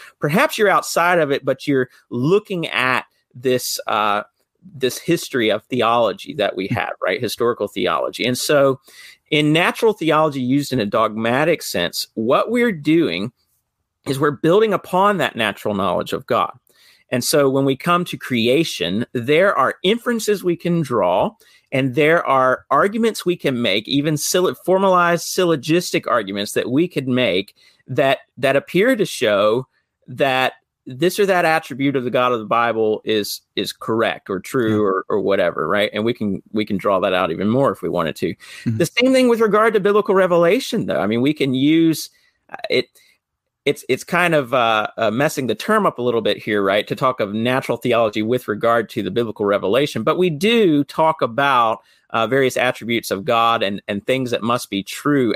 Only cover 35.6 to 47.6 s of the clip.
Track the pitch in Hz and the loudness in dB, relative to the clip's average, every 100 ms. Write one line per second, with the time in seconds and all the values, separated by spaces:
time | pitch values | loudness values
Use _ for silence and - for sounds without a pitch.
35.6 | 78 101 107 104 110 120 107 95 - 110 | -2 0 0 -2 -4 -2 -4 -6 -6 -6
36.6 | 110 98 101 95 98 92 92 80 98 120 | -4 -2 0 0 2 0 0 -2 0 2
37.6 | 131 98 85 85 80 69 90 90 - - | 0 -2 -4 -2 -2 -4 -6 -8 -16 -10
38.6 | - 113 170 - 254 262 254 233 220 202 | -6 -2 -2 0 2 4 2 2 2 4
39.6 | 226 214 190 208 202 190 185 170 170 220 | 2 2 2 0 2 2 4 4 4 2
40.6 | - 233 95 67 95 117 131 147 139 131 | 0 -4 -2 -2 0 0 0 0 -2 0
41.6 | 143 160 165 151 - _ _ _ _ - | 2 4 2 0 -6 _ _ _ _ -16
42.6 | - 127 127 _ _ _ _ _ _ _ | -4 -2 -2 _ _ _ _ _ _ _
43.6 | - 143 - 127 - 175 175 156 123 139 | -4 -4 -2 -4 0 0 2 0 0 0
44.6 | 117 110 107 - 110 110 151 - 127 107 | 2 2 -2 -2 -2 0 -2 -2 -4 -4
45.6 | - 214 185 - 123 117 104 101 - 104 | 0 2 2 0 -2 0 0 -2 -2 0
46.6 | 98 104 - 113 135 - 104 107 113 127 | 2 0 0 -2 -2 -2 -4 -2 -2 -2